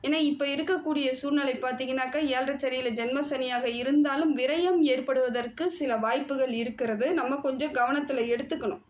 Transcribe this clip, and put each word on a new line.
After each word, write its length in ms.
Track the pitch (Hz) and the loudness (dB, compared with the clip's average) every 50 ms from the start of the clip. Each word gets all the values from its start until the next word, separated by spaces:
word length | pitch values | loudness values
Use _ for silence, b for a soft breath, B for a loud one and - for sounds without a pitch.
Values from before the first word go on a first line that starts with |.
| - | 0
ஏன்னா 180 | 269 302 320 302 | 0 0 2 2
இப்ப 240 | 285 294 - 285 | 2 2 0 -2
இருக்கக்கூடிய 600 | 277 277 294 311 330 381 330 - 311 302 294 277 262 | -2 -2 -2 0 0 -2 0 0 -2 -2 0 0 0
சூழ்நிலை 440 | 262 262 - 285 285 294 277 269 254 | 0 0 -2 0 0 2 2 0 -2
பார்த்தீங்கன்னாக்கா 680 | - - 254 247 233 262 254 262 262 254 262 254 294 311 | -2 -2 -4 -2 -2 -2 -2 -2 -2 -2 -2 0 0 0
ஏழரை 280 | 277 254 254 269 269 277 | 2 0 0 0 -2 -2
சனியில 380 | 269 277 262 254 254 254 247 220 | -2 -2 -2 -2 0 -2 -2 -2
ஜென்ம 300 | 233 233 240 262 285 294 | -2 -2 -2 0 -2 0
சனியாக 420 | 294 294 254 262 254 247 247 254 233 233 | -2 -2 -2 -2 -2 -2 0 -2 -2 -2
இருந்தாலும் 580 | 240 247 262 285 294 294 285 269 294 330 320 285 | -2 0 2 4 4 4 4 2 2 2 2 2
விரயம் 440 | 247 247 269 302 339 349 370 359 349 311 | 2 2 0 2 2 2 4 4 4 4
ஏற்படுவதற்கு 840 | 277 254 254 254 277 262 262 254 247 233 240 233 240 - - 330 359 | 4 4 2 0 0 2 2 2 2 0 -2 -4 -4 -4 -2 -2 -2
சில 280 | 339 - 294 254 233 | -2 -2 -2 0 0
வாய்ப்புகள் 580 | 214 220 220 240 285 285 285 277 262 262 262 233 | 0 0 0 0 0 -2 -2 0 0 0 0 0
இருக்கிறது. 540 | 226 233 247 220 - 254 226 220 208 240 302 359 | -2 -2 -4 -2 -2 -2 -2 0 0 0 2 2
நம்ம 260 | 330 247 254 277 285 | 0 0 0 -2 0
கொஞ்சம் 360 | 285 277 262 269 294 302 - | 0 -2 0 0 -2 -2 2
கவனத்துல 500 | 247 240 254 294 294 285 - 269 247 233 | 2 2 2 2 0 0 -2 -2 -2 0
எடுத்துக்கணும். 540 | 233 240 233 - - 320 320 - 214 190 - - | 0 0 -2 0 -4 -4 -2 -2 -4 -4 -6 -12